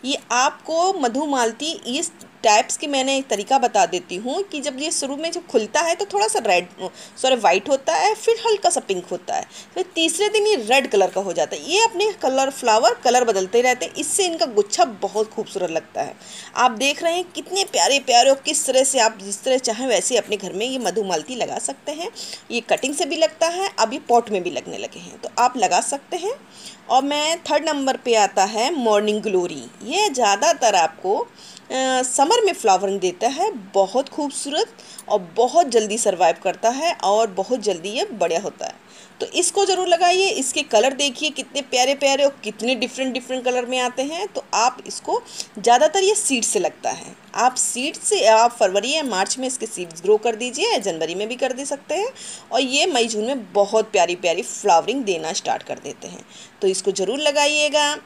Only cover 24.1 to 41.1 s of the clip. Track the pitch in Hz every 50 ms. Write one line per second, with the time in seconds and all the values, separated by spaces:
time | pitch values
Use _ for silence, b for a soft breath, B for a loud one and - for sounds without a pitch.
24.1 | 240 240 233 220 214 190 175 175 147 123 - - - - 110 - - - 175 -
25.1 | - - - - - - 240 254 254 262 196 165 170 196 262 - - 285 - -
26.1 | - 359 330 403 523 571 - B B B B B B B B - 226 262 269 285
27.1 | 294 294 302 311 330 339 - - 311 302 294 320 302 285 269 262 247 247 - 254
28.1 | 233 220 202 190 - 214 190 202 220 214 233 285 359 285 240 220 214 208 214 214
29.1 | 208 214 175 214 190 185 175 - - 139 117 123 - - 196 214 302 381 427 415
30.1 | 277 247 240 202 196 202 262 320 320 285 269 226 202 180 165 160 - - - 185
31.1 | 208 277 480 - - - - - - - - - - 262 262 262 262 254 254 -
32.1 | - - 277 311 440 480 453 381 339 - - 220 190 196 196 196 196 202 180 185
33.1 | 175 - 214 240 269 294 370 440 403 240 190 190 - 196 190 185 - 247 277 -
34.1 | - - 294 277 277 - - 285 285 320 440 - - B B B B B B -
35.1 | - 208 180 165 165 214 233 247 247 330 359 277 226 233 214 208 208 226 - 214
36.1 | 185 170 180 165 170 - - 190 175 - - 226 247 269 311 339 - - - 190
37.1 | 202 214 226 220 185 180 190 190 247 240 196 208 190 165 165 202 208 269 381 415
38.1 | 269 202 180 175 160 170 208 165 - - - - - - - B B B B B
39.1 | B - - - - 294 359 - - 403 392 359 370 359 370 359 349 330 359 349
40.1 | 359 370 381 392 - 226 269 - - 311 285 - - 214 220 262 269 262 285 285